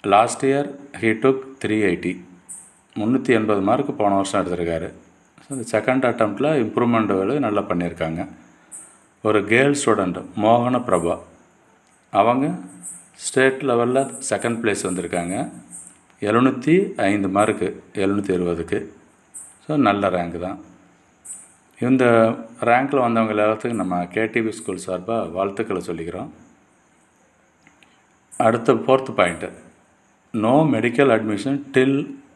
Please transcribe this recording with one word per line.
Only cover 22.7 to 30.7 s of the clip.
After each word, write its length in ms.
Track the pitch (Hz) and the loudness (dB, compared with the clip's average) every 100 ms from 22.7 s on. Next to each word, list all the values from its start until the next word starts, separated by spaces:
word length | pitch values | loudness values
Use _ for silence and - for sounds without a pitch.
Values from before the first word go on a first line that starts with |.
| 120 139 139 | 2 2 0
வந்தவங்க 280 | 120 113 113 | 2 2 0
எல்லாத்துக்கும் 460 | 104 107 110 120 113 | 2 0 0 -4 -4
நம்ம 200 | 92 90 87 | -2 -4 -4
கே 100 | 107 110 | -4 -2
டி 80 | 117 | -2
வி 60 | 110 107 | -2 -6
ஸ்கூல் 280 | - 90 92 | -8 -8 -6
சார்பாக 420 | 90 90 113 85 87 | -8 -4 -6 -4 -4
வாழ்த்துக்களை 440 | 98 98 - 92 90 | -4 -4 -4 -6 -6
சொல்லிக்கிறோம். 400 | 82 82 90 127 - - _ _ _ _ _ _ _ _ _ _ _ _ _ _ _ _ _ _ - 113 | -8 -8 -10 -12 -16 -20 _ _ _ _ _ _ _ _ _ _ _ _ _ _ _ _ _ _ 0 2
அடுத்த 260 | 117 127 117 | 2 2 2
ஃபோர்த் 340 | - 131 - - | 4 2 2 0
பாயிண்ட், 280 | 90 85 92 - - _ _ _ _ _ _ | -2 -2 -12 -14 -20 _ _ _ _ _ _
no 220 | 113 107 139 156 | -2 2 4 4